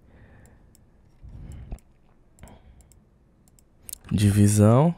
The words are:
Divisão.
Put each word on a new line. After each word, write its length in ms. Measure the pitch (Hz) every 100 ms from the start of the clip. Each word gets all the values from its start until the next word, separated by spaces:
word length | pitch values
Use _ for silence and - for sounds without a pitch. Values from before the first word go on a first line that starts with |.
| _ - - - - _ _ _ _ _ _ _ - - - - - - _ _ _ _ _ _ - - - - _ _ _ _ _ _ _ _ _ _ - - -
Divisão. 840 | - 104 101 101 104 107 123 165